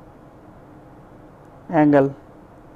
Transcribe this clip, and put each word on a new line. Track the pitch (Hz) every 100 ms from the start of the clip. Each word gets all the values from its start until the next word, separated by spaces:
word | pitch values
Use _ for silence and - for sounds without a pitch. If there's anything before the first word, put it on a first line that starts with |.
| - - - - - - - - - - - - - - - - -
angle | 170 147 143 139 139 - - - - -